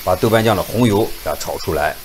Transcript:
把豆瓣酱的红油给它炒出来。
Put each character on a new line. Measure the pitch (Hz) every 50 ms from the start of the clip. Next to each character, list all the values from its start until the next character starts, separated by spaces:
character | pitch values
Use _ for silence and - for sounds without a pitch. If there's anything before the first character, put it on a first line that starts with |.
| -
把 | 92 92
豆 | - - 117
瓣 | 107 113 110
酱 | 113 107
的 | 92
红 | 80 - - 110 123
油 | 113 101 101 110 82 - - -
给 | 80
它 | 76
炒 | - - - 76 71
出 | - - 82
来。 | 73 73 76 73 - -